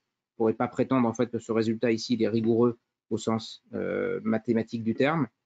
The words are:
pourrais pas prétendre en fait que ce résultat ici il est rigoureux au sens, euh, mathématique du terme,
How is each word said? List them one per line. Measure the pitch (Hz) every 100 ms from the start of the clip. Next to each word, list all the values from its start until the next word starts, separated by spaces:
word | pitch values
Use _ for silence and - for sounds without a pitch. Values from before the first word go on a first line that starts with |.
| _ _ _ -
pourrais | 110
pas | 110 120
prétendre | - 123 131 117
en |
fait | 110 117
que | 113
ce | -
résultat | 113 113 110 123
ici | 113 -
il | 120
est | 110
rigoureux | 113 110 113 120 117 _ _ -
au | 110
sens, | - 113 - - _
euh, | 104 92 95 98 95
mathématique | 104 110 117 113 110 120
du | 110
terme, | 113 131 165 123 _